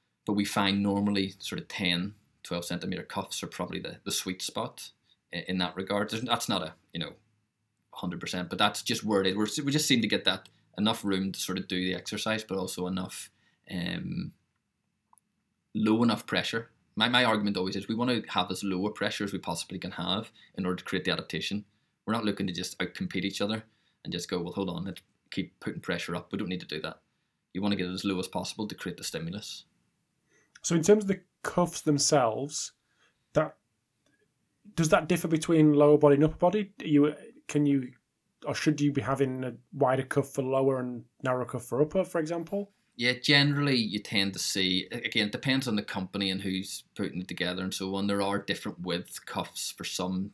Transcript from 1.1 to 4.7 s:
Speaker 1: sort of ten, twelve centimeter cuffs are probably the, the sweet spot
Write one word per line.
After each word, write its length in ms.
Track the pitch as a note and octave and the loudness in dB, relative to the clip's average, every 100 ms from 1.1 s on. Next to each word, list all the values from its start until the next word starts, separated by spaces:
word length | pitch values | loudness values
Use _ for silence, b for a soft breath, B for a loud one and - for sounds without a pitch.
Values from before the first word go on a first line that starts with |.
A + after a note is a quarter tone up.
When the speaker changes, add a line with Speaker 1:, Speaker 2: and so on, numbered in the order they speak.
| G2+ F#2+ - | 2 0 -4
Speaker 1:
sort 220 | - F2 | -10 -8
of 80 | E2+ | -8
ten, 460 | - F2+ F2 G2 G#2 _ _ | -2 0 0 -2 -8 _ _
twelve 220 | - F2 E2+ | -8 -6 -6
centimeter 380 | F2 F#2+ F2+ | -6 -6 -8
cuffs 380 | - - - - | -8 -8 -8 -8
are 40 | E2+ | -8
probably 320 | - F2+ F2 | -8 -6 -4
the, 200 | E2+ E2+ | -6 -6
the 80 | - | -4
sweet 300 | - - F#2+ | -2 -2 -4
spot 500 | - - B2 | -6 -4 -6